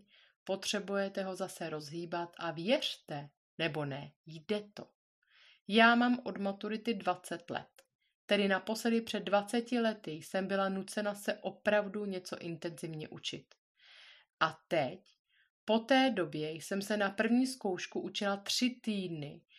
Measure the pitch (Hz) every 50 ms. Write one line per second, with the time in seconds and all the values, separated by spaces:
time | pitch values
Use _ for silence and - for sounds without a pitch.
0 | - _ _ - - _ _ _ - - 190 190 - - - 202 190 190 202 196
1 | 196 196 196 202 190 190 185 180 190 - - - 180 160 156 151 151 143 160 170
2 | 175 170 175 170 170 170 - - 170 165 151 165 165 214 269 311 - - - -
3 | _ - 151 143 147 143 _ _ _ _ _ - 160 160 147 156 147 139 135 139
4 | 147 147 _ _ _ 156 160 160 - - 208 208 208 - - - - - _ _
5 | _ _ _ _ _ _ _ - - - - _ - - 196 226 226 233 240 240
6 | 240 247 240 240 - 202 190 - 196 196 196 202 - 208 220 214 - 240 226 190
7 | - 185 180 - - - 175 165 - - - - - - _ - - _ _ _
8 | _ _ _ _ _ - 208 202 196 196 190 190 - - 226 226 - 233 226 226
9 | 226 - - 208 - - 202 202 202 - - 240 233 - 247 240 226 220 208 214
10 | - 165 151 156 151 - - 190 190 185 196 196 196 196 190 190 185 - - 214
11 | 208 208 202 202 - - 202 - - 190 185 - - 208 208 208 208 196 202 208
12 | 208 202 185 185 185 - - - - 170 165 156 - 175 160 - - 160 160 151
13 | 151 - - 160 - - - 143 - _ - _ _ _ _ _ - - - -
14 | - - - - _ _ _ - 160 160 - - _ - 175 160 135 127 180 -
15 | _ _ _ _ _ _ _ _ _ _ _ _ - - 214 233 226 - 269 262
16 | 262 269 220 190 165 151 151 151 151 156 160 156 - - 196 196 196 - 214 208
17 | 202 196 202 - 220 226 240 247 262 262 254 - - 196 180 175 - - - -
18 | - 190 - - 208 196 202 202 202 - - - 254 247 247 - - 226 208 196
19 | 185 170 165 151 143 147 165 165 _ _ _